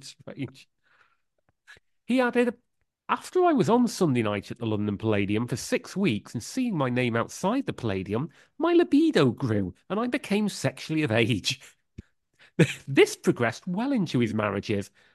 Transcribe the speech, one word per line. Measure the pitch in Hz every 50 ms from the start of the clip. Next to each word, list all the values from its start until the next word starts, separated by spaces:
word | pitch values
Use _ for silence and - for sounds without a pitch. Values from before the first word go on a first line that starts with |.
strange. | - - - _ - - - - 139 131 - - - _ _ _ _ _ _ _ _ _ _ _ _ _ _ _ _ _ _ _ _ _ - - _ _ _ _ _
He | - 240 262
added, | 254 240 240 240 247 233 - - _ _ _ _ _ _ _ _ _ -
"After | - - - - - 370 359
I | 349 320
was | 247 165 151
on | 226 247 247
Sunday | 208 - - 190 156 127 123 110
night | 104 104 101 - -
at | - -
the | 117
London | 110 110 104 104 104 101 95
Palladium | - 110 104 101 101 95 104 110 123
for | 117 135
six | 113 - - 254 247 - - -
weeks | 185 202 165 107 98 - - -
and | 120 -
seeing | - - 262 254 240 202
my | 151 135 127
name | 120 123 127 120 113
outside | 117 110 - - - - 190 233 277 254
the | - -
Palladium, | - - 110 95 95 92 98 101 117 151 - - _ _ _ _ -
my | 302 339 349
libido | 330 339 339 - 277 330 320 - 185 147 127
grew | 104 - 143 113 110 104 98 92 - - _ _
and | 180 208
I | 240 247
became | 269 277 - - 196 208 214 196
sexually | - - - 135 - - - - 156 156 151
of | 127 107
age." | 117 120 - 120 92 - - - - - - _ _ _ _ _ - - _ _ _ _ _ _ _ - - _ -
<laughs> | 156 - - - - -
This | 135 302 - 208 -
progressed | - - 160 147 - 120 113 - - - 185
well | 175 202 240 285 285
into | 233 180 143 - 131
his | 120 107 110
marriages, | 107 104 104 98 101 101 - 107 101 101 - _ _ _ _